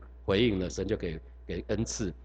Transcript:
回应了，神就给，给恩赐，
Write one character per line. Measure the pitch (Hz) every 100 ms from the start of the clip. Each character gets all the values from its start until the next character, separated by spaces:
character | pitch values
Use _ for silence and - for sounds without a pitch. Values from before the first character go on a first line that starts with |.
| - -
回 | - 98
应 | 120 95
了， | 90
神 | - 95
就 | 107
给， | 90 80 - - -
给 | 87 -
恩 | 104
赐， | 78 - 101 -